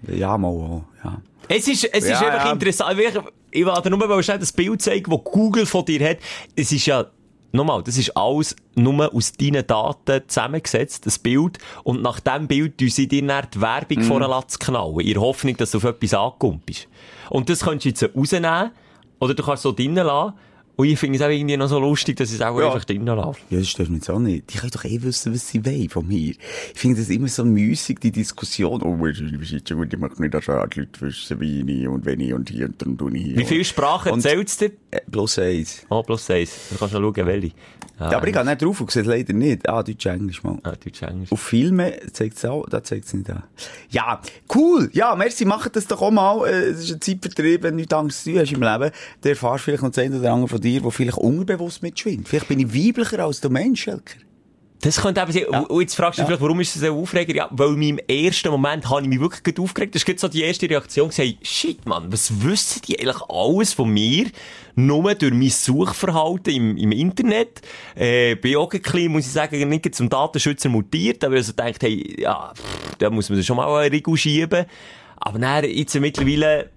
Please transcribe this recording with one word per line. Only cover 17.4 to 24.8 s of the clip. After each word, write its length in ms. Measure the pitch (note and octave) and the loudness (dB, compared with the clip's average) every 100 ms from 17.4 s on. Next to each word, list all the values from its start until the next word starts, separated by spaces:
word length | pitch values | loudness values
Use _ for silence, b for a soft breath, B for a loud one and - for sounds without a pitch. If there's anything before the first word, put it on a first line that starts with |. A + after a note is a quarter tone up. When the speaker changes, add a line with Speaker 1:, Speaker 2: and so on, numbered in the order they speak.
| B2 | 0
Speaker 2:
das 120 | E3+ | 0
könntest 400 | F3+ D3+ C#3 A#2 | 0 0 -2 0
du 40 | A2+ | -2
jetzt 80 | C3 | 0
rausnehmen, 540 | C#3 F#3 E3 E3 A3 b b b b _ | 0 2 0 0 -2 b b b b _
oder 140 | C3 | -2
du 100 | C#3+ | -2
kannst 160 | C#3+ C#3 | -2 -2
es 40 | |
so 80 | C#3+ | -2
drinnen 340 | A#2 C3 F3 E3+ | 0 0 2 2
lassen. 280 | C#3+ F#3+ G3+ b b b - | 2 0 -4 b b b 0
Und 120 | C#3 | 2
ich 100 | D3+ | 4
finde 180 | C#3+ C3+ | 2 0
es 60 | |
auch 60 | D3 | 2
irgendwie 260 | D3+ C#3+ C#3+ | 0 0 0
noch 140 | C3+ | 2
so 100 | C#3+ | 2
lustig, 380 | C#3 D3 - B2+ | 2 2 0 -2
dass 100 | A#2+ | -2
ich 40 | A2+ | -2
es 60 | |
auch 180 | A#2 A#2+ | -2 2
Speaker 1:
Ja. 60 | D3 | 2
Speaker 2:
einfach 180 | B2+ | 0
drinnen 220 | - G2+ A2+ | -4 -4 0
lasse. 340 | A2 - C#3 - | 0 -2 -6 -2
Speaker 1:
Ja, 100 | F2+ | -2
das 100 | F#2 | 0
stört 180 | - E2+ | -2 -2
mich 120 | E2 | -2
jetzt 100 | - | -2
auch 100 | F#2+ | 0
nicht. 340 | A#2 E2 - | 0 0 -4
Die 40 | G#2+ | -8
können 140 | A#2+ | -8
doch 100 | A#2 | -8